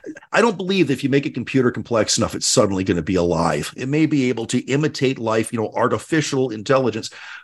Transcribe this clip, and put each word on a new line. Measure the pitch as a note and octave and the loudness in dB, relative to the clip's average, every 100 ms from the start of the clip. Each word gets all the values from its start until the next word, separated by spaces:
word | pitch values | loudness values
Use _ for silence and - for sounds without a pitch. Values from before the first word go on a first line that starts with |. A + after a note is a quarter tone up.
| - - - | -16 -18 -2
I | F3 | 2
don't | A#3 F#3 | 2 2
believe | F#3 G3 C#3+ | -2 2 2
that | |
if | C3 | 0
you | C3+ | 0
make | C#3 C#3 | 0 0
a | |
computer | B2 A2 C3+ A#2+ | -4 -2 2 2
complex | A2+ - A2+ G2+ - | 0 -2 0 2 0
enough, | F#2+ | -2
it's | - - | -2 0
suddenly | - G#2 F#2+ | 2 2 2
gonna | F#2+ F2 | 0 0
be | D#2+ F2+ | 0 0
alive. | F2 E2 E2+ D2+ D2+ - | 2 2 2 0 -4 -8
It | B2+ | -2
may | D3+ D3+ | 0 2
be | D3+ B2+ | 2 0
able | A#2 A#2 | 0 -2
to | B2 | -2
imitate | B2 C#3 D3+ D3+ C3 C3 | 0 0 -2 0 0 0
life, | A2+ A2+ A2 | 0 0 0
you | A#2 | -2
know, | G#2+ G#2 | -4 0
artificial | A#2+ A2 - E3 D3 C#3 C3 | 0 0 0 -2 0 0 -2
intelligence, | A2 G2+ C3+ B2 G#2+ - - - - | -4 2 2 2 -2 -6 -12 -18 -18